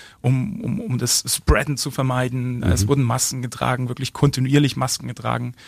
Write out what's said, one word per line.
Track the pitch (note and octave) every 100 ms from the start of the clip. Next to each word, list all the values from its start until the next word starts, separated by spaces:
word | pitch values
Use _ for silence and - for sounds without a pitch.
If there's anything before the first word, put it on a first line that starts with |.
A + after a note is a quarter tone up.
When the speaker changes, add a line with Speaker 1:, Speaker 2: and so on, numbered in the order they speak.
| - -
Speaker 1:
um, | B2 C3 B2+ -
um, | - A#2
um | A#3 B2
das | A#2+ - -
Spreaden | - - A#2+ D3 C#3
zu | D3
vermeiden. | C3 C3 B2+ B2+ B2+ B2 B2
Speaker 2:
Mhm. |
Speaker 1:
Es | A#2 E2+ G2+
wurden | C#3
Masken | B2 B2+ - C3
getragen, | B2 - A#2+ B2+ B2
wirklich | B2 C3
kontinuierlich | - C#3+ B2+ C3 C#3+ C#3+ -
Masken | B2+ - B2
getragen. | B2 A2+ A#2+ B2 B2